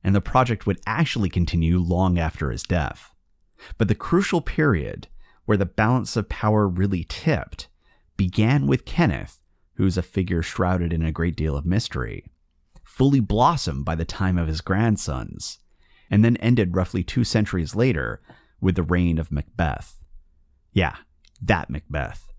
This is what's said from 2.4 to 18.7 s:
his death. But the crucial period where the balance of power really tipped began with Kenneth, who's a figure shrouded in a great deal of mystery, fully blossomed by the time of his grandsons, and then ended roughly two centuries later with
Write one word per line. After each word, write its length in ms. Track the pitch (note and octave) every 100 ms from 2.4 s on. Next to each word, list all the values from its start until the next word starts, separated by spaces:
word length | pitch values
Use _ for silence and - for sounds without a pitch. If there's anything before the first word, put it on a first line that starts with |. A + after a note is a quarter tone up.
| C#2+
his 100 | A1+
death. 500 | - F2 C#2+ - - _ _ _ _ _ - -
But 100 | G#3
the 80 | -
crucial 440 | - F3 G3 F3
period 680 | - - D#3 F2+ A1+ G1+ - - - _
where 140 | - G#2
the 80 | F#2+
balance 500 | - A2 B2+ - A#2
of 120 | G#2
power 400 | - G#2+ G#2+ G2+
really 360 | F2+ G2 F#2 -
tipped 580 | - - G#2+ - - - _ _ _ _ -
began 520 | F#2 G2+ A2+ C#3+ C#3
with 160 | C3
Kenneth, 560 | - - D3+ C#2 - - _ _ _
who's 240 | - G2 F2+
a 40 |
figure 400 | - - F2+ E2+
shrouded 500 | E2 - F2+ F#2 E2+
in 100 | E2
a 80 | D#2+
great 240 | D#2 E2+
deal 220 | - D#2 C#2+
of 100 | D2+
mystery, 640 | F#2+ - C2+ B1 G1+ - _ _ _ _ -
fully 340 | - - C3+ C#3
blossomed 680 | G2+ G#2 C3+ D#3+ - C#2
by 120 | C#2+ D#2+
the 80 |
time 340 | E2 - F#2+ F2+
of 80 | D#2+
his 140 | D#2+
grandsons, 1000 | - F#2+ A2+ G#2 - C2 G#1 - - - _ _ _ _ _
and 160 | G2+
then 120 | A#2 A#2+
ended 400 | A2+ A#2+ F#2 F#2
roughly 260 | F2+ -
two 220 | F2 -
centuries 500 | A#2 A2 G#2 F#2 D#2+
later 460 | G#2 B2+ E2 A1+ - - - _ _
with 140 | F2+